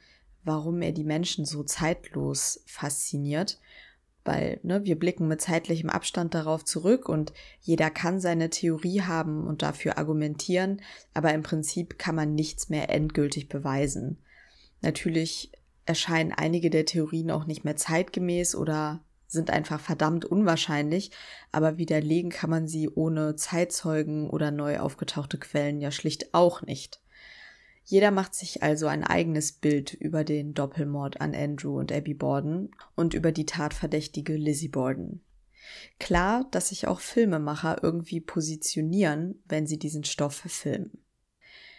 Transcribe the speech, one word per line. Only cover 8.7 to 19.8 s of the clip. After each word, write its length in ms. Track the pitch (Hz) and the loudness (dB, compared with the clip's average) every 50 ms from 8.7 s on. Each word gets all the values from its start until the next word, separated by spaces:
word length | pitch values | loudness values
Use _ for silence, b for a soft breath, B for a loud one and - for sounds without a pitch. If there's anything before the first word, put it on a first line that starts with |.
| 160 160 - 180 180 202 | 0 2 0 0 0 0
haben 460 | 185 185 165 165 156 156 151 151 - - | 0 0 0 0 0 0 -2 -2 -2 -2
und 160 | 151 151 160 | -2 -2 -2
dafür 340 | 151 151 - - 156 - - | -2 -2 -2 -2 -2 0 0
argumentieren, 840 | 151 151 156 151 151 151 151 151 - - 180 180 185 190 196 202 B B B B B B _ | 0 0 0 0 0 0 -2 -4 -2 0 2 2 2 2 -2 -4 B B B B B B _
aber 180 | - 151 160 151 | 0 2 2 2
im 80 | 156 | 2
Prinzip 560 | 156 - - 156 151 - - 180 170 - - - | 0 0 -2 -2 -2 -2 -2 -4 -4 -4 -8 -6
kann 160 | - 180 165 | -4 -2 0
man 220 | 160 151 151 151 | 0 0 2 2
nichts 340 | 151 156 151 - - - - | 0 0 -2 -2 -8 -6 -4
mehr 200 | 165 151 - - | -2 -2 0 0
endgültig 580 | - 151 151 151 151 - 147 143 - 151 139 - | 2 2 2 0 2 0 0 0 0 -4 -8 -6
beweisen. 680 | - 143 139 139 135 139 143 147 139 - 117 131 160 - b b b b b b b b b b b b | -8 -6 -2 -2 0 0 0 0 -2 -4 -4 -6 -6 -8 b b b b b b b b b b b b
Natürlich 720 | - 165 156 - - 175 160 165 160 165 - - - - - - _ _ _ _ _ | -2 -2 -2 0 -2 0 2 2 0 0 -4 -8 -10 -12 -16 -20 _ _ _ _ _
erscheinen 460 | - 165 160 - - 165 165 160 160 | -2 0 0 0 2 2 2 2 2
einige 380 | - - 156 160 165 175 165 165 | 0 0 0 2 2 4 2 4
der 160 | 160 160 156 | 4 4 2
Theorien 460 | 160 - 170 156 156 - 165 160 165 | 2 2 0 0 0 0 -2 0 0
auch 140 | 156 156 151 160 | 0 -2 -2 -2
nicht 160 | 156 - - | -6 -4 -4
mehr 120 | 151 151 | -4 -2
zeitgemäß 800 | - - - 160 165 185 - - - 180 175 175 175 180 170 - | -2 -2 2 2 2 2 0 -2 -2 0 0 2 2 0 0 0
oder 480 | - 147 156 156 156 156 151 151 165 - _ _ _ _ | 0 0 0 0 0 0 -2 -4 -6 -10 _ _ _ _
sind 240 | _ - 160 160 160 | _ -2 -2 0 2
einfach 300 | - 151 156 - 151 | 2 0 0 0 -4
verdammt 460 | 151 | -6